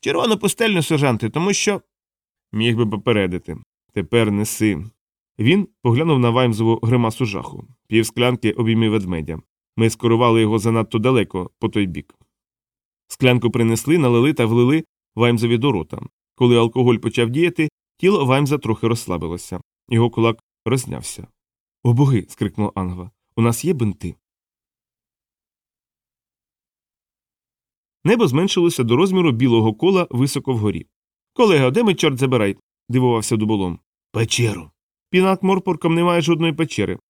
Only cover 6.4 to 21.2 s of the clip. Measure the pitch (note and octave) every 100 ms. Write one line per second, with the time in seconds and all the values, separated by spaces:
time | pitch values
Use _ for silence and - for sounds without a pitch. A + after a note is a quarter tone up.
6.4 | B2+ G#2+ A2+ A2+ A2+ B2 A#2 G#2+ A#2+ G2
7.4 | - - - _ _ A2 A2 - B2 B2
8.4 | A2 G#2 A2+ A2+ A2+ A2 F#2 F2 D2+ E2
9.4 | - _ _ - A2+ - A#2 A2+ B2 A#2
10.4 | A2 A2 G#2+ A2+ G#2+ B2 A2+ C3 G2 F#2+
11.4 | F2+ _ A2 G#2+ G2 D#2 - _ _ _
12.4 | _ _ _ _ _ _ _ - C3 B2
13.4 | A#2 A#2 A2+ A2+ - E3+ C3+ A#2+ C3 D#3
14.4 | A#2 A2+ B2 D#3 D#3 _ _ - A#2+ A#2+
15.4 | A#2 A#2 C#3 G#2+ D#2+ - - _ _ _
16.4 | B2 A#2+ A#2 A#2+ B2 A#2 A#2 A2 A#2 C3
17.4 | F3 E3+ D3+ _ _ _ F3+ G3+ C3+ C3
18.4 | C#3+ D3 A2 A2 A2+ A2+ - F2 D#2+ E2+
19.4 | - F#2 - _ _ A2+ A#2 A2+ A2+ A2
20.4 | _ _ - C3 B2 C2+ - -